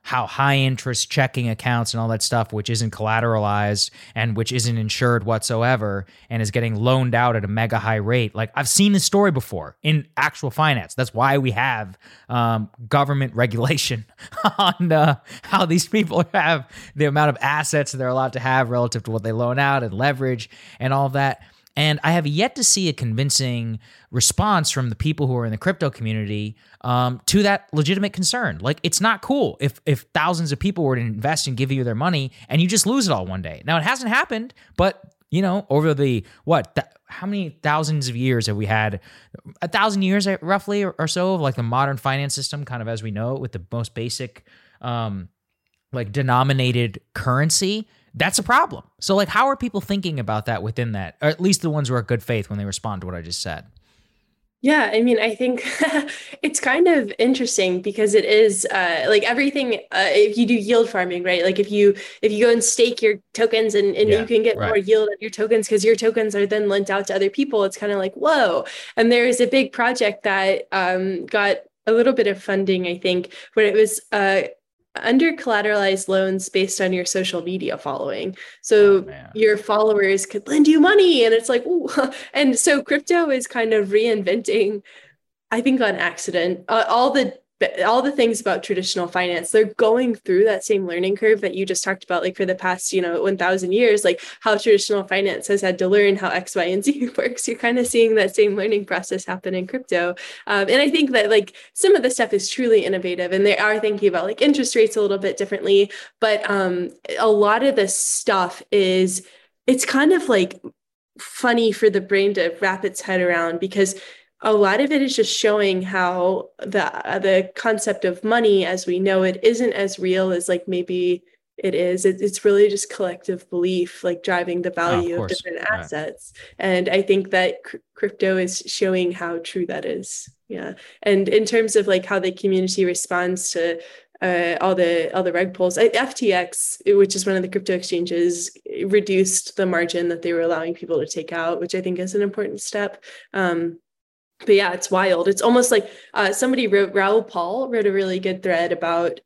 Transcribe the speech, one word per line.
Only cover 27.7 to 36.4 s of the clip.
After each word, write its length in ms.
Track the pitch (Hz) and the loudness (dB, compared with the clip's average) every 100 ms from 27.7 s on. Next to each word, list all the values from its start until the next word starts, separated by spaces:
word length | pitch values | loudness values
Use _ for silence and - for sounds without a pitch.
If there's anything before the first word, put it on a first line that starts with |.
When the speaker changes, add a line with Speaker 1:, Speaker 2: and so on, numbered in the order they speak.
Speaker 1:
legitimate 400 | 151 147 190 202 | -2 0 0 -2
concern. 460 | 190 180 247 226 80 | -2 -4 -2 -4 -4
Like, 220 | 107 151 | -4 -4
it's 160 | 170 - | -4 -2
not 220 | 214 208 | 0 -2
cool 340 | - 277 180 - | -2 0 0 -2
if, 180 | 139 - - | -4 -4 -2
if 200 | 139 - | -2 -2
thousands 380 | 160 156 170 165 | -2 0 -2 -4
of 80 | 139 | -2
people 240 | 190 202 | -2 0
were 140 | 147 127 | 0 0
to 40 | |
invest 460 | 117 107 135 156 - | -2 -4 -2 -2 -4
and 80 | 120 | -4
give 160 | 135 | -2
you 140 | 135 120 | -2 -2
their 100 | 113 | -2
money 380 | 160 165 131 - - | -2 -2 -4 -10 -4
and 120 | 156 | 0
you 60 | 175 | 2
just 180 | 220 196 | 2 0
lose 220 | 269 202 | 0 0
it 60 | |
all 120 | 120 92 | -2 -2
one 160 | 92 | -6
day. 200 | 80 80 - | -8 -10 -2
Now, 120 | 165 | 0
it 60 | |
hasn't 260 | 160 262 247 | 0 -2 0
happened, 440 | 240 349 226 247 - _ - | 0 0 -4 -8 -14 _ 0
but, 260 | 185 - - _ _ | 0 0 -10 _ _
you 120 | 160 | -2
know, 240 | 190 190 202 | 0 -2 0
over 240 | 139 156 | 0 2
the, 320 | 143 139 117 - _ | 2 0 0 -4 _